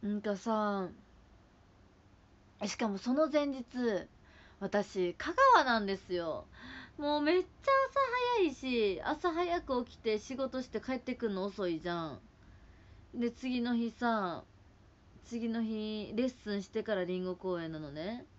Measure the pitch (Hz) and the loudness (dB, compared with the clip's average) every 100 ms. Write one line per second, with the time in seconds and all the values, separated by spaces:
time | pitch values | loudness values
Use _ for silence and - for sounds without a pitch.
0 | 208 208 208 202 233 220 208 202 185 - | -2 -2 -2 -4 0 0 2 0 -4 -8
1 | - - - - - - - - - - | -20 -20 -20 -20 -20 -20 -20 -20 -20 -20
2 | - - - - - - 208 - 226 196 | -20 -20 -20 -20 -20 -8 -6 -2 -2 -2
3 | 233 262 311 294 285 269 240 247 247 190 | 0 2 4 4 0 -4 -8 -2 0 0
4 | 160 - - - - - 196 202 202 202 | -4 -16 -20 -20 -20 -8 -2 0 0 0
5 | 180 170 277 392 554 466 277 233 202 196 | -2 0 -4 6 8 10 8 2 2 -4
6 | - 180 170 127 - - - - - - | -2 -4 -2 -6 -8 -16 -16 -14 -16 -6
7 | 294 294 294 359 370 - - 539 539 539 | -2 0 4 2 2 -4 4 4 4 2
8 | 539 480 494 480 359 254 262 247 208 180 | 2 2 2 4 2 0 -2 2 2 0
9 | - 302 359 330 349 339 - 254 247 - | -2 -2 -2 0 0 -2 0 -2 -2 -6
10 | 226 214 - 262 269 254 254 220 214 262 | -2 -2 -4 -4 -4 -4 -6 -8 -4 -6
11 | 247 254 226 190 196 196 185 165 165 175 | -4 -4 -2 -2 -4 -2 -2 -2 -2 -4
12 | 160 120 - - - - - - - - | -4 -8 -16 -20 -20 -20 -20 -20 -20 -20
13 | - 240 240 233 262 254 240 240 233 220 | -16 -4 -4 -2 -4 -2 0 0 0 -2
14 | 240 226 185 151 - - - - - - | 0 0 0 -4 -10 -20 -20 -20 -20 -20
15 | - - - 240 226 226 220 220 214 214 | -20 -20 -10 -4 -2 -2 -2 -2 -4 -4
16 | 208 214 254 247 214 202 185 220 214 202 | -4 0 0 -2 -6 -4 -4 -6 -2 0
17 | 180 185 185 180 185 180 165 160 151 147 | 0 -2 -2 -4 -4 -4 -4 -6 -8 -8
18 | 170 226 175 | -8 -8 -12